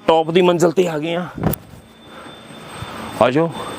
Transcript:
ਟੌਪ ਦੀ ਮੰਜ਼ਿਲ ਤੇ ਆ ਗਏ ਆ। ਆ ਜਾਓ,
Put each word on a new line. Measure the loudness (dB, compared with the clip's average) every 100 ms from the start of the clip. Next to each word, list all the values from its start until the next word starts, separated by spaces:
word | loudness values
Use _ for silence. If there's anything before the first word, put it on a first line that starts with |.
| 4
ਟੌਪ | 4 4
ਦੀ | 4
ਮੰਜ਼ਿਲ | 4 4 2
ਤੇ | 2 0
ਆ | -2
ਗਏ | -6
ਆ। | -6 -8 -6 -4 -4 -8 -20 -20 -20 -20 -20 -20 -20 -20 -20 -18 -16 -14 -14 -8 2
ਆ | 2
ਜਾਓ, | 2 0 -4 -12